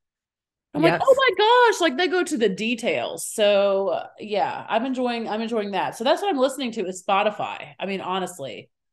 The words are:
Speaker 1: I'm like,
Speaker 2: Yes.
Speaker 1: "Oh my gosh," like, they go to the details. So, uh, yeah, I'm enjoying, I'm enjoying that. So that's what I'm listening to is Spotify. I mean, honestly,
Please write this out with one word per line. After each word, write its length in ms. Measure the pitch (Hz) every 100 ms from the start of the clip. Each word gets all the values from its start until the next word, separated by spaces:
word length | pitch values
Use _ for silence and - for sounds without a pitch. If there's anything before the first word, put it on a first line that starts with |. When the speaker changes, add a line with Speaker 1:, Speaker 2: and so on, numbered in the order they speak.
| _ _ _ _ _ _ _
Speaker 1:
I'm 80 | 294
like, 120 | 339
Speaker 2:
Yes. 80 | 339
Speaker 1:
"Oh 100 | -
my 560 | 523 523 381 427 494 480
gosh," 80 | 392
like, 160 | 330 294
they 100 | 359
go 160 | 370
to 140 | 349 277
the 100 | 214
details. 760 | 185 220 233 226 131 98 - -
So, 600 | - 208 202 202 196 196
uh, 180 | 160 - -
yeah, 460 | 214 202 165 - -
I'm 200 | 220 262
enjoying, 420 | 254 247 233 190
I'm 140 | 214
enjoying 300 | 226 233 202
that. 240 | 190 143 -
So 60 |
that's 180 | 240 349
what 80 | 403
I'm 80 | 277
listening 320 | 277 277 247
to 140 | 220 185
is 180 | 185 -
Spotify. 680 | 196 214 208 107 98 - -
I 60 |
mean, 160 | 185 196
honestly, 680 | 180 190 175 165 135 98 - _ _